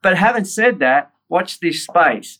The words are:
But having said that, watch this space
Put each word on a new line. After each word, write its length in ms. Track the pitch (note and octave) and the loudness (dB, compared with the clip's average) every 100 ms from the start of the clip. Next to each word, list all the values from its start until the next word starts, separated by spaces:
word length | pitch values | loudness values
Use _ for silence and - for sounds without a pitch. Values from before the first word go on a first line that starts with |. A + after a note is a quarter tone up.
But 160 | - F#3 | 2 2
having 280 | G#3 A#3+ | 2 0
said 340 | G3 - A#3 A3 | -4 0 0 2
that, 340 | C3 C3 - _ _ | 0 0 -2 _ _
watch 320 | E3+ F#3 - | -4 -4 -6
this 240 | E3+ D#3 | -6 -6
space 540 | - F3 D#3 A2 - - | -2 2 2 0 -8 -20